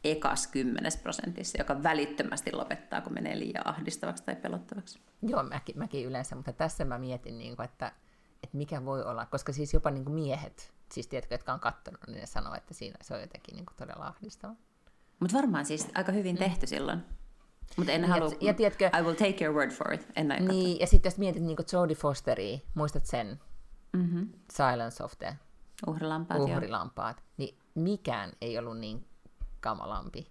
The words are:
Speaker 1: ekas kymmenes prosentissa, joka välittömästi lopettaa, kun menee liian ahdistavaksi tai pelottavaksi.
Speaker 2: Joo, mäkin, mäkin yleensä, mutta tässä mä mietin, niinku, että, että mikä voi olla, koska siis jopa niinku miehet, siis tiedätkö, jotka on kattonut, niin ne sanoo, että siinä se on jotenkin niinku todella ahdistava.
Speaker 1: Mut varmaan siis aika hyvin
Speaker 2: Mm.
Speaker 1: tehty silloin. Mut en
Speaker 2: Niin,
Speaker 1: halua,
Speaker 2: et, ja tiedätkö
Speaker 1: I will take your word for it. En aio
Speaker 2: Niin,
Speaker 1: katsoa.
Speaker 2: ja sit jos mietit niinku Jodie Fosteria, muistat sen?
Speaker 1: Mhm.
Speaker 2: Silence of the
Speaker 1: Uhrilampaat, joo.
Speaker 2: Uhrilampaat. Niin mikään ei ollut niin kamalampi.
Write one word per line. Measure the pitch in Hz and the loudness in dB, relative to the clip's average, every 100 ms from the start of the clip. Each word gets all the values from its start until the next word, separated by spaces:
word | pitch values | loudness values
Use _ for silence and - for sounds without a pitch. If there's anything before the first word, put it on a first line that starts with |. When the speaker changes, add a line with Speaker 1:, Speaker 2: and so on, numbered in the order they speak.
Speaker 1:
ekas | 151 156 151 151 - | 2 2 2 0 -2
kymmenes | 135 127 - - - | 0 0 0 -2 -2
prosentissa, | - - - 175 - - | -4 -4 -6 -6 -6 -2
joka | 147 139 | 0 2
välittömästi | 160 156 151 147 - - - | 2 2 0 -2 -2 -2 -4
lopettaa, | - - - - - | -4 -4 -6 -4 -6
kun | - | -4
menee | - - - | -4 -4 -4
liian | - - - | -4 -2 -4
ahdistavaksi | 165 160 - 175 175 | -4 -6 -4 -6 -6
tai | - - | -6 -6
pelottavaksi. | 185 175 175 202 - - _ _ | -4 -6 -8 -12 -12 -20 _ _
Speaker 2:
Joo, | 220 254 | -2 0
mäkin, | 131 147 - 143 | -2 -6 -8 -8
mäkin | 123 143 127 | -6 -4 -4
yleensä, | 131 131 131 | -6 -6 -8
mutta | 127 | -8
tässä | - 160 - 143 | -2 -2 0 -2
mä | 123 | -2
mietin, | 127 123 - 117 | -6 -8 -8 -12
niinku, | 117 120 | -12 -10
että, | 123 - 117 - _ _ _ _ | -10 -8 -10 -10 _ _ _ _
että | - 143 | -8 -6
mikä | 147 147 131 | -4 -4 -2
voi | 135 | -4
olla, | 120 117 120 | -2 -4 -4
koska | 139 - | -4 -4
siis | 139 147 | -4 6
jopa | 156 156 | 8 8
niinku | 135 135 | 0 -2
miehet, | 156 143 143 147 - - - - | -2 -2 -4 -6 -14 -20 -20 -12
siis | - - | -10 -6
tiedätkö, | 131 - | -6 -4
jotka | 120 - | -6 -4
on | 127 | -2
kattonut, | 120 - - - - | -2 -2 -16 -16 -14
niin | 98 | -12
ne | - | -4
sanoo, | - - - | -4 -4 -8
että | - | -12
siinä | - 190 - | -12 -12 -14
se | - | -10
on | - | -10
jotenkin | - - - - | -10 -16 -16 -16
niinku | 175 - | -16 -14
todella | - - 156 | -14 -10 -10
ahdistava. | - 214 - 202 226 _ _ - _ _ _ | -12 -16 -14 -14 -16 _ _ -20 _ _ _
Speaker 1:
Mut | 175 | 2
varmaan | 247 277 160 143 | 4 4 2 0
siis | 151 151 - | -2 -2 0
aika | 185 | 2
hyvin | 196 185 180 | 2 2 2
Speaker 2:
Mm. | |
Speaker 1:
tehty | 190 180 175 | 2 2 0
silloin. | 147 139 170 - - - - - _ - - | 0 -2 -4 -6 -12 -12 -20 -20 _ -8 -2
Mut | 180 | 2
en | 165 | 4
Speaker 2:
Niin, | 180 | 4
Speaker 1:
halua, | 170 160 | 4 4
Speaker 2:
et, | - | 2
ja | 208 | 2
tiedätkö | 190 208 - 190 165 | 6 4 6 4 6
Speaker 1:
I | |
will | 170 | 4
take | 160 202 190 156 | 4 4 4 2
your | 151 | 4
word | 131 | 2
for | - - | 0 -2
it. | 160 - - | -2 -2 0
En | 156 | 2
aio | 139 | 4
Speaker 2:
Niin, | 185 190 180 | 4 4 4
Speaker 1:
katsoa. | 175 | 2
Speaker 2:
ja | 175 | 12
sit | - 185 | 12 12
jos | 180 | 2
mietit | 196 165 | -2 0
niinku | 165 156 165 | -2 -2 0
Jodie | 180 170 156 | 2 2 2
Fosteria, | 147 139 - 113 98 131 - | 0 0 0 0 -2 -4 -4
muistat | 160 151 - - | -2 0 2 2
sen? | 123 107 127 - - - - - | 0 -4 -8 -10 -12 -12 -18 -4
Speaker 1:
Mhm. | 180 175 170 214 - - | 0 2 0 -2 -8 -10
Speaker 2:
Silence | - 135 120 117 - | 2 2 2 -2 -6
of | - - | -10 -8
the | - 143 - - - - - | -8 -8 -16 -20 -18 -8 -6
Speaker 1:
Uhrilampaat, | 156 156 160 170 175 | -2 -2 -2 0 2
joo. | 139 170 | 2 0
Speaker 2:
Uhrilampaat. | 95 107 82 - 113 117 - - | 0 -4 -4 -4 -6 -6 -14 -8
Niin | 135 - _ - | -8 -8 _ 0
mikään | 170 208 - 113 95 - | 0 0 -2 -4 -6 -6
ei | 117 113 | -4 -4
ollut | 117 113 | -4 -8
niin | 107 117 - - - - - - | -6 -8 -10 -18 -20 -8 -8 -4
kamalampi. | - 107 - 104 - - - | -4 -4 -4 -6 -6 -10 -12